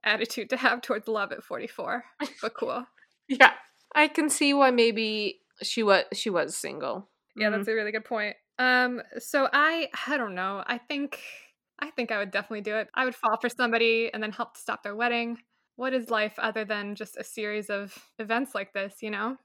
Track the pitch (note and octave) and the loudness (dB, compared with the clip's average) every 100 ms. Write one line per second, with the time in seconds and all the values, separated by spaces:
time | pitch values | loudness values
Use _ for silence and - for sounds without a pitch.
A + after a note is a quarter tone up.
0 | G#3+ G#3 A#3 - G#3 B3 B3+ A#3+ - G#3+ | 2 0 0 -4 -4 2 2 2 -2 -4
1 | A3 G#3+ G3 - - - A3 - F3+ F3+ | -2 -2 -2 -6 -8 -10 -8 -8 -6 -6
2 | - _ D4 - A3 - - - B3 _ | -6 _ -10 -6 -8 -4 -4 -4 -8 _
3 | _ _ _ C4 C4 - - _ _ D4+ | _ _ _ 8 8 6 -18 _ _ 4
4 | D4+ D4+ D4+ - C#4+ C#4+ C4+ B3 A3+ A3 | 4 4 0 2 4 6 6 6 4 2
5 | A3 G#3+ G#3 - _ _ - - G#3+ F#3+ | -2 -2 -4 -6 _ _ -6 0 6 6
6 | - - A3+ F3 D3 - D3 C#3 C#3+ A#2+ | 4 -4 -2 0 0 -4 -8 -6 -6 -6
7 | G3+ _ _ A3 G#3+ G#3 G#3 A3 G#3 A3 | -10 _ _ -2 0 0 0 -2 -2 -6
8 | A3 A3+ G#3 - _ - B3+ B3+ B3+ B3 | -4 -4 -4 -8 _ 0 4 4 2 -2
9 | - - - D4 C4+ C#4 D4+ E4 D4+ - | -8 -12 -2 2 4 4 4 2 -4 -6
10 | - C#4+ A3 F3+ F#3+ G3 - A#3+ _ D4 | -2 -2 -2 -2 -4 -4 -4 -6 _ -6
11 | C#4+ - - - - _ _ - D4 - | -4 -8 -16 -18 -20 _ _ -10 -8 -6
12 | A#3 G#3+ G3+ G3 G3+ G#3+ G#3 G#3+ G#3 - | -4 -2 -2 -4 -4 -8 -4 -4 -2 0
13 | B3+ B3 A#3 A3 A#3+ A#3+ A#3+ A#3 A#3 A3+ | 0 0 0 0 -2 0 2 4 4 4
14 | A3+ G#3+ G#3+ G#3 G#3+ - - - G3+ G#3 | 0 -2 -6 -6 -8 -8 -6 -6 -6 -2
15 | A#3+ A#3 A#3 A#3 _ _ _ - C4 C4 | 0 0 -2 -6 _ _ _ -6 -2 -2
16 | A#3 A3 G#3+ - A3 A3 G#3 G#3 G3+ G#3 | 0 0 0 0 -2 -2 -2 -4 -4 -8
17 | G#3 - - - G#3 G#3+ G#3 G3+ G3+ - | -10 -10 -10 -6 -4 -4 -4 -4 -6 -14
18 | - - G#3+ A#3 C4+ G#3 G3+ G3+ G3 - | -20 -12 -2 -2 -2 -6 -6 -6 -6 -8
19 | G#3+ G#3 A3 C4 | -8 -4 -4 -6